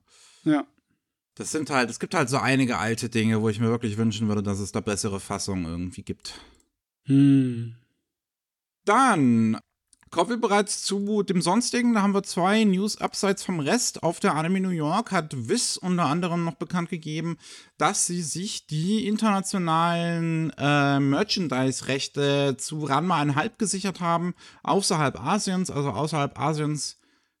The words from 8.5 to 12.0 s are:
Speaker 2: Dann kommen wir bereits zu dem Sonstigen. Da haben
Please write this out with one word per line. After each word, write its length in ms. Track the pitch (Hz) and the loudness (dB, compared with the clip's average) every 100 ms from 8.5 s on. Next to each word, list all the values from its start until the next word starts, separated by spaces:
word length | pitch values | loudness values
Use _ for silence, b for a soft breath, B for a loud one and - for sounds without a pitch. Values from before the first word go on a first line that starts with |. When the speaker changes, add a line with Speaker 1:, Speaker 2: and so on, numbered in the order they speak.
| _ _ _ - | _ _ _ 2
Speaker 2:
Dann 720 | 226 262 180 127 117 110 110 - _ _ _ _ | 4 4 4 4 4 4 0 -8 _ _ _ _
kommen 220 | 160 190 | 0 0
wir 60 | 233 | 0
bereits 440 | 226 202 202 - | 2 2 2 -4
zu 400 | - 196 202 214 | -4 -2 0 0
dem 180 | 196 180 | 2 0
Sonstigen. 500 | 160 214 - 240 240 | 2 2 2 2 2
Da 80 | |
haben 140 | 220 | 4